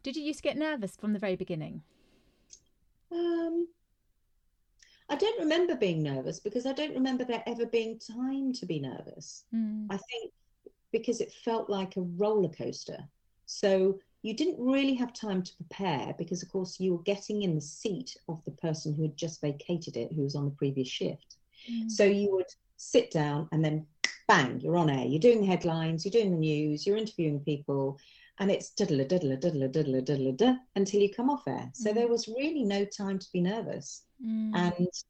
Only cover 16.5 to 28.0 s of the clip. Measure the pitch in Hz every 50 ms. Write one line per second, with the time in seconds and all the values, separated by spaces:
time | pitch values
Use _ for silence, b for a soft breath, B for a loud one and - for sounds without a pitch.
16.5 | - 190 185 180 - - 185 190 175 170 170 196 202 196 - - 214 208 202 180
17.5 | 156 151 139 - - - - 214 180 - - - - - _ - 160 160 - 147
18.5 | - - - 160 160 156 - 156 147 156 160 151 156 - 170 160 - - 151 147
19.5 | 139 147 - - 175 160 - 147 - 117 117 - 165 156 139 139 143 147 143 139
20.5 | 143 - 147 139 135 135 127 127 - - 190 - - - _ - - - _ _
21.5 | B B B 240 233 226 226 226 214 214 208 196 202 202 208 202 190 185 180 -
22.5 | - - _ _ _ - - - - 240 - - - 160 147 147 143 151 156 -
23.5 | 160 156 156 151 156 156 156 - _ _ - - - - - - 202 160 131 120
24.5 | - 127 - 151 170 175 160 151 135 131 123 127 143 160 226 240 233 214 196 190
25.5 | 180 165 180 165 165 165 160 165 165 160 - 190 220 233 208 190 175 160 156 156
26.5 | 151 147 151 151 147 147 - 196 208 220 214 220 - - 165 151 147 139 143 156
27.5 | 147 139 - - 139 139 135 139 139 b